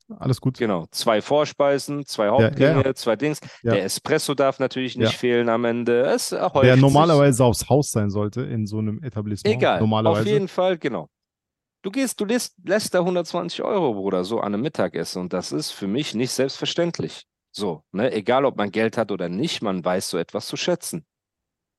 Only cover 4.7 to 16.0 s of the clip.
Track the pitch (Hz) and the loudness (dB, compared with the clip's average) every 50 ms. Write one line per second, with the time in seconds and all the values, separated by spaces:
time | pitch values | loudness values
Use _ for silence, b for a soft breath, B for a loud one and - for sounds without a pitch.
4.7 | - 131 131 123 107 120 120 110 - - - 123 120 120 120 117 113 117 120 117 | -2 -4 -4 -4 -2 0 0 0 0 0 0 2 2 2 4 2 2 2 2 0
5.7 | 117 120 120 117 120 120 131 160 233 254 - - 185 170 - 180 - 143 127 123 | 0 0 0 2 2 2 4 2 2 0 -2 -4 -4 -2 -2 0 4 6 6 8
6.7 | 127 131 139 139 135 147 160 170 160 143 143 143 127 113 131 120 101 - - - | 8 8 6 6 6 6 6 6 6 6 6 6 6 6 4 4 4 2 0 2
7.7 | 123 147 143 - - 113 104 101 95 104 104 104 - 120 135 147 123 110 107 98 | 2 2 2 0 -2 -2 -2 -2 -2 -2 -4 -4 -4 -6 -6 -6 -4 -4 -4 -4
8.7 | 107 110 107 107 104 - 160 113 - 107 104 107 104 98 - 202 220 127 175 143 | -4 -4 -4 -4 -6 -6 -8 -10 -8 -8 -6 -6 -6 -2 -2 -2 0 2 2 0
9.7 | 104 87 110 110 110 107 110 110 104 104 110 104 214 - 196 180 - - 180 185 | 2 2 2 2 2 2 2 2 2 2 2 2 2 0 0 -2 -2 -2 0 0
10.7 | 185 160 - 143 110 87 78 - _ _ _ _ _ _ _ _ _ _ _ _ | 0 -2 -2 -4 -4 -6 -8 -10 _ _ _ _ _ _ _ _ _ _ _ _
11.7 | _ _ - 196 196 269 269 226 - - 208 196 240 247 - - - _ 180 156 | _ _ -12 -6 -4 -2 -2 -2 -2 -4 -2 0 0 0 -2 -4 -10 _ -4 0
12.7 | 190 214 208 - - 180 175 185 180 175 170 - - 175 170 175 - - - - | 0 0 0 0 0 0 2 2 0 -2 -2 -4 -4 -6 -6 -6 -6 -6 -4 -2
13.7 | 220 196 170 131 107 98 95 98 95 92 90 101 117 107 92 101 104 101 127 160 | 0 0 0 0 0 -2 -2 -2 0 0 -2 -2 -2 -2 -2 -2 -2 -2 -4 -4
14.7 | - - 101 87 - 82 82 - - 92 92 87 92 90 87 - - 151 151 - | -2 -2 -2 -2 -2 -4 -6 -6 -6 -8 -6 -6 -4 -6 -6 -4 -6 -6 -6 -8
15.7 | - - 101 95 104 139 | -8 -6 -6 -4 -2 -2